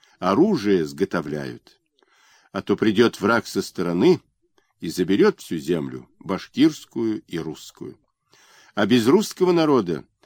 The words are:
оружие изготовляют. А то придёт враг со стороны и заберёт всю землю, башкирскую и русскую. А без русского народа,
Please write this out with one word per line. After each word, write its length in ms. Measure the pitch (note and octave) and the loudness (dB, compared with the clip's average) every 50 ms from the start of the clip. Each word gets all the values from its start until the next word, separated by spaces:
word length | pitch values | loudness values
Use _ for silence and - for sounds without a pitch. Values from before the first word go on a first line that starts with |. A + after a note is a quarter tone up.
| _ _ _ - | _ _ _ -6
оружие 640 | F2+ F#2 G2 G2+ E3+ A3 G3+ D#3 - G#2 G2 F2+ D#2+ | -2 0 2 4 4 4 2 0 0 2 2 2 0
изготовляют. 960 | D2 C#2+ C#2+ F#2+ - - F2 D#2 C#2+ D2 D2 C#2 B1+ A#1+ A#1 _ _ _ _ _ _ _ _ _ _ _ _ _ _ _ _ _ _ | -2 -4 -4 -4 -2 -2 -4 -6 -6 -8 -8 -8 -10 -12 -14 _ _ _ _ _ _ _ _ _ _ _ _ _ _ _ _ _ _
А 100 | - G2 | -10 -6
то 140 | - - G#2 | -4 -2 -2
придёт 440 | F#2+ G#2 A2 G#2 F#2+ A#2 A2+ - - | 0 0 2 4 4 4 2 2 0
враг 280 | G2 G#2 A#2 A#2 - - | 0 0 0 0 -2 -4
со 140 | - G2+ | -6 -6
стороны 600 | F#2 - - - F2+ F2 F2 F2+ G2 - F3+ A2+ _ _ _ _ _ _ _ _ _ _ _ _ | -6 -6 -6 -6 -4 -4 0 2 4 4 2 2 _ _ _ _ _ _ _ _ _ _ _ _
и 100 | - - | -10 -8
заберёт 500 | - F3 F#2 E2 - - F#3+ G#3+ F#3+ - | -4 -4 -2 0 2 2 2 2 2 -2
всю 180 | - - - D#2+ | -6 -8 -8 -6
землю, 520 | C#2 C#2+ F2+ D#2+ C#2+ C2+ B1+ B1+ B1+ _ _ - | -4 -4 -4 -4 -4 -6 -10 -14 -16 _ _ -14
башкирскую 1040 | - D2 G2 F2 - - - A#2+ C#3 E3 D3+ - - - - A#2 A#2 A2+ G#2+ A2 - _ | -8 -8 -8 -8 -8 -6 0 2 2 2 2 0 -14 -12 -8 -6 -4 -4 -4 -6 -8 _
и 100 | - E2 | -8 -8
русскую. 600 | D#2 D#2+ D2 - - - - - - C#2+ - _ _ _ _ _ _ _ _ _ _ _ _ _ _ _ - | -8 -8 -10 -12 -14 -20 -18 -18 -18 -18 -18 _ _ _ _ _ _ _ _ _ _ _ _ _ _ _ -4
А 120 | - G#2 | -2 0
без 220 | G2+ A#2+ B2 A2 A#2+ | 2 4 4 4 6
русского 440 | D3 G#3 G3+ - - - F3+ F3+ | 4 4 4 0 -2 0 2 2
народа, 540 | F3 E3+ D#3+ D3+ C#3+ B2 G2 F2 E2+ C2+ A#1+ _ _ _ _ | 4 4 4 4 2 2 2 0 -4 -6 -8 _ _ _ _